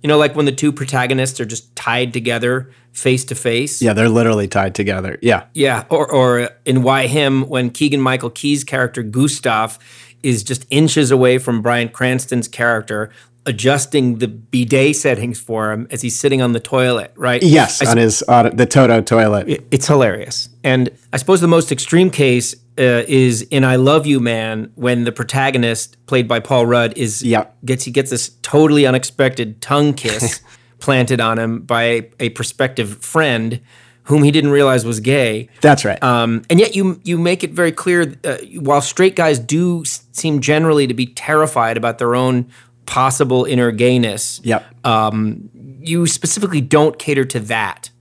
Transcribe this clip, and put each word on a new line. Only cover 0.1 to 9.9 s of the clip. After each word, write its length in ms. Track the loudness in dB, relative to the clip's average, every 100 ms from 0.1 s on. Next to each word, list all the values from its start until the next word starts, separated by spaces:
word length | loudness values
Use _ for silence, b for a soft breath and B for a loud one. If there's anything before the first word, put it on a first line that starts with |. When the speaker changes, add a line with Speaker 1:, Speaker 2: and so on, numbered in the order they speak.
| 2
Speaker 1:
like 200 | 2 2
when 100 | -2
the 60 |
two 180 | 0 -2
protagonists 680 | -2 -4 -2 -2 -2 -2 -4
are 40 |
just 300 | -8 -10 _
tied 380 | -10 -4 -2 -2
together 580 | -4 -4 -2 -2 -2 -6 b b
face 320 | -4 0 0 -2
to 80 |
face. 480 | -6 -2 -2 -4 -2
Speaker 2:
Yeah, 100 | 0
they're 140 | 2 2
literally 380 | 4 2 0 0
tied 280 | -2 -2 -4
together. 420 | -4 -4 -8 -4
Yeah. 220 | 0 0 -2
Speaker 1:
Yeah, 300 | -2 -2 -2 -2
or, 180 | -2 0
or 400 | 2 2 2 -2 -6
in 180 | -2 0
Why 260 | 2 0 0
Him, 400 | 0 2 0 -2
when 220 | -2 -4
Keegan-Michael 600 | -2 -2 0 0 -2 -4
Key's 320 | -6 -4 -4
character 380 | -4 -4 -2 -4
Gustav 760 | -6 0 0 0 -2 0 -2 -6 b